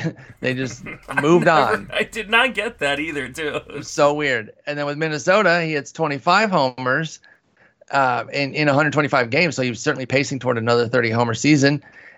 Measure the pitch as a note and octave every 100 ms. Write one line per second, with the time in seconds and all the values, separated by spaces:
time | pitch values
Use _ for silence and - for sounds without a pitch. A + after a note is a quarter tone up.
0 | D#3+ - - - B2+ B2+ C3 - - -
1 | - - D3 F3 D#3+ D#3 B2 G#3 - D#3+
2 | G#3+ A3+ G3+ A#3 B3+ G#3 A3 A#3 C#3+ C#3+
3 | D#3+ C#3+ B2+ C3+ D3+ B2+ - - B2 -
4 | D3 D3 C#3+ A#2+ G#2+ - - D3 C#3+ D3
5 | D#3+ D3+ E3 G3+ F#3+ E3+ D#3+ D3+ C3+ -
6 | D#3+ C#3 F3 F#3 A3 F#3 C3 B2 B2+ C#3
7 | D#3+ - _ _ _ _ _ _ - C#3
8 | C3 A#2+ A2 C#3 C#3 C#3+ D3 C3+ D3+ C3
9 | D3 C#3 A#2 C#3 E3+ C3 B2+ A2 - C3
10 | B2+ C3+ C#3 C3+ B2 A#2+ A2+ A#2+ A#2 B2+
11 | A#2 A2+ A#2+ A2+ C#3+ D3+ C#3 D3 - -
12 | -